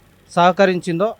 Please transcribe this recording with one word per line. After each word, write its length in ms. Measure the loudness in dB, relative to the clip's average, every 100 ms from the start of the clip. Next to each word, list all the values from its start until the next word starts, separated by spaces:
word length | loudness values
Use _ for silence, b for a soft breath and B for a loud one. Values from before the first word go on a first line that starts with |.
| _ _ _
సహకరించిందో 840 | 0 2 2 0 0 -4 -4 -4